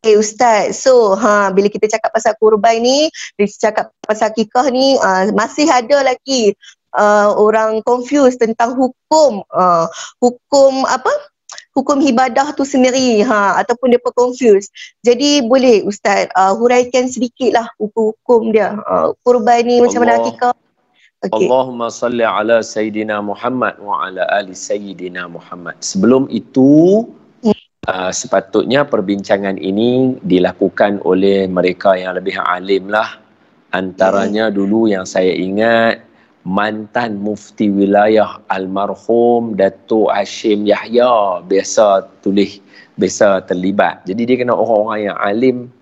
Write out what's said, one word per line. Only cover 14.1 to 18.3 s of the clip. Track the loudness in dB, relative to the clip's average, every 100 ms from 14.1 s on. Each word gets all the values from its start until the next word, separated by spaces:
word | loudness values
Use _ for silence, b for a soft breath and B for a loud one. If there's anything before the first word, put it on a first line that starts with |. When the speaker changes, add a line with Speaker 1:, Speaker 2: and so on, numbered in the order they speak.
| 0 -2 2 4 2 0 B B _
Speaker 1:
Jadi, | 0 2 2 0
boleh | 2 2 4 4
Ustaz, | 0 -4 -2 -2 0
ah, | 0 0
huraikan | 2 2 2 2 -2 -2
sedikitlah | -4 -8 _ 0 0 -4 _
hukum-hukum | -6 -2 -2 -4 0